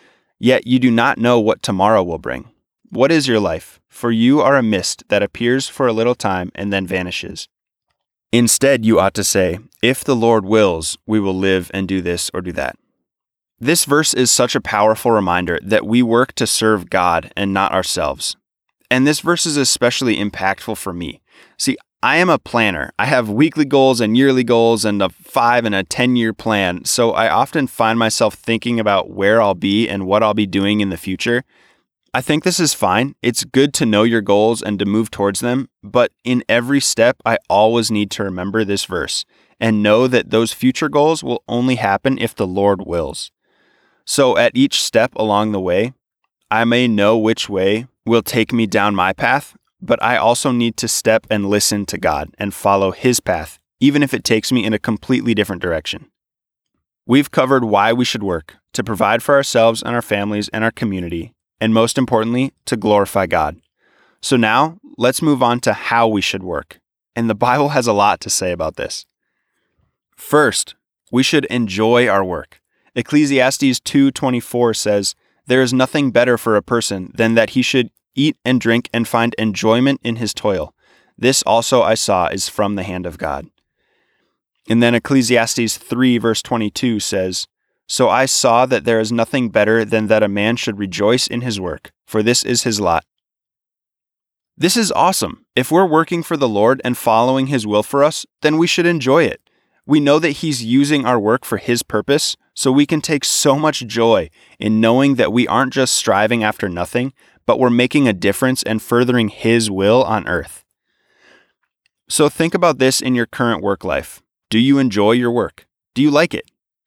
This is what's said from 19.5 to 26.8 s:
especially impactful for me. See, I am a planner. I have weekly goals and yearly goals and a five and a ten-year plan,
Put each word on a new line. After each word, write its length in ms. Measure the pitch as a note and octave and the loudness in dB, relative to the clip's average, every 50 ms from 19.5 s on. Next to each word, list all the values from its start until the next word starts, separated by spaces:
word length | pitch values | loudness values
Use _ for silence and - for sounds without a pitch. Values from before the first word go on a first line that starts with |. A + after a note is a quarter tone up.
| D3 | -2
especially 640 | C#3+ C3 - - - A#2+ A#2+ - - C3+ B2 G#2+ - | 0 0 0 0 0 0 0 0 0 -2 -2 -2 -2
impactful 580 | G#2 G2+ - - F#2+ F#2+ G2 - - - G#2+ | -4 -6 -6 -4 -4 -4 -4 -4 -6 -10 -10
for 160 | - - G2 | -8 -8 -10
me. 280 | F2 F2 F2 C#2+ - _ _ _ _ - - _ _ | -8 -8 -10 -10 -12 _ _ _ _ -20 -20 _ _
See, 200 | - - - - - _ _ _ _ | -6 -4 -4 -4 -4 _ _ _ _
I 180 | - B2 C#3+ E3 | 0 2 2 2
am 120 | F3+ F#3 | 2 2
a 80 | D#3 - | 2 0
planner. 540 | - - - A#2 A2 G#2 F2+ D2+ C2+ - - | -2 -2 -2 0 0 0 -2 -4 -6 -8 -6
I 100 | - G#2 | -4 -2
have 220 | C3 D3 B2+ A#2 G#2 | 0 0 0 0 0
weekly 360 | G2+ A#2 D3+ E3 - D#3 D3+ | 0 0 0 0 0 -2 -2
goals 360 | C3+ C#3+ C#3 C3+ C3+ B2+ A#2 | 2 2 4 4 4 2 2
and 160 | A#2 G#2+ A2 | 0 2 2
yearly 280 | B2 C3+ C#3 C3 B2+ B2 | 4 4 4 2 2 2
goals 400 | A#2 A#2+ A#2 A#2 A#2 A#2 G#2+ G#2 | 2 2 4 4 2 2 0 -2
and 180 | G#2+ G#2 G2+ | -2 -2 -2
a 60 | G2 F#2 | -4 -4
five 560 | - _ - - - C3+ A#2+ A#2 B2 B2 A#2 | -6 _ -12 -6 -2 0 2 2 2 0 0
and 100 | A2 G2+ | -2 -2
a 80 | F#2+ | -4
ten-year 500 | F#2 - - - B2 B2+ B2 A#2+ A#2 A2 | -4 -4 -2 -2 0 0 2 0 0 -2
plan, 520 | G#2 - - A2+ G#2+ G2+ G2 F2+ F2 F2 | -4 -4 -2 -2 0 0 0 0 -2 -4